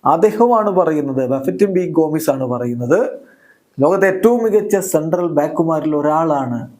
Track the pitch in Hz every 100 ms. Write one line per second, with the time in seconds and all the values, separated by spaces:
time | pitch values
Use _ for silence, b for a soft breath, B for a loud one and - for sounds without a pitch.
0 | - 156 214 214 240 233 208 185 165 156
1 | 139 131 127 135 135 135 196 185 175 156
2 | 156 156 156 139 127 120 120 120 120 175
3 | 170 - b b b b b - 143 190
4 | 190 185 214 240 226 208 202 196 180 160
5 | 160 175 175 151 156 156 165 160 156 151
6 | 147 156 165 143 127 120 - -